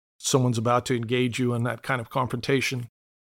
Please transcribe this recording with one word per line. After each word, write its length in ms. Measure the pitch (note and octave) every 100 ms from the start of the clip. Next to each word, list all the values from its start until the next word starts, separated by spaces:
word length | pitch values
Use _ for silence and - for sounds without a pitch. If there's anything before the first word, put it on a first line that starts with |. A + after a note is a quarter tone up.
| _ _
someone's 400 | - C#3 B2+ A#2+
about 260 | A2+ B2 -
to 100 | B2+
engage 440 | A2+ B2 B2+ A#2
you 160 | B2 A#2+
in 80 |
that 200 | A#2+ A#2
kind 160 | - C3
of 120 | A2+
confrontation. 760 | C#3 B2 A#2+ - C#3 - B2+ A#2+ _ _ _ _